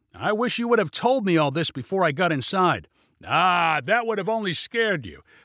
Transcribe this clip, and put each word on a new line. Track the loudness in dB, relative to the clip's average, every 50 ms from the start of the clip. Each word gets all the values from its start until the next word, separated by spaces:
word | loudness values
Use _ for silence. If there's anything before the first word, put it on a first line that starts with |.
| _ _ -14
"I | -6 -4 -2 0
wish | 0 0 -2 -2 -2
you | 0 2
would | 2 2
have | 2 0
told | -2 0 2 2 2 2 2 2
me | 4 4
all | 2 2
this | 0 0 -2 -2
before | -4 -6 -6 -4 -2 0 0
I | 0
got | 2 0 0 0
inside." | 0 -2 -2 -2 0 2 2 2 2 0 -4 -12 _ _ _ _ _ _ -6
"Ah, | -2 0 2 4 4 4 2 2 2 0 0 0
that | 0 0 0 0 -2
would | -4 -4
have | -2 -2
only | -2 -2 -2 -4
scared | -4 -4 -6 -4 -4 -2 0 0 -2 -2 -4
you. | -10 -14 -16 -20 _ -20 -20 _